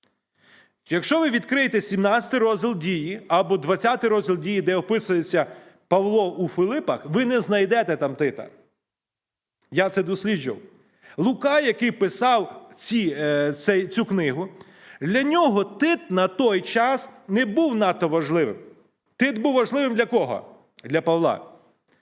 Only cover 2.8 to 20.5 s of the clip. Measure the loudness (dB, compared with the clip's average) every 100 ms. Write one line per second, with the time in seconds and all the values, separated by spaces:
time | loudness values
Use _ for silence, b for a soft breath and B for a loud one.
2.8 | -4 -4 -6 -8 -2 0 2 0 0 0
3.8 | 0 0 0 0 0 -2 -2 -2 0 0
4.8 | 0 -2 0 -2 0 0 0 B B B
5.8 | 0 2 4 2 0 -2 -4 0 0 0
6.8 | -2 -4 -2 0 2 2 2 2 2 2
7.8 | 0 0 -2 0 -2 -2 -12 -18 _ _
8.8 | _ _ _ _ _ _ _ _ _ 0
9.8 | 0 0 -2 -2 -2 -2 -4 -8 -12 _
10.8 | _ b b b -2 0 2 2 2 0
11.8 | -2 0 -2 0 2 2 0 -10 -18 -8
12.8 | -2 0 0 0 0 0 0 0 0 2
13.8 | 0 -2 -2 0 0 -2 -6 -12 B B
14.8 | B B -2 0 2 2 4 2 -2 0
15.8 | 0 0 0 0 0 2 0 0 0 0
16.8 | 2 0 -6 -16 -2 0 0 2 0 2
17.8 | 0 2 0 0 0 2 0 -2 -12 -20
18.8 | _ _ _ -2 0 0 0 2 2 0
19.8 | 0 0 2 0 0 -4 -8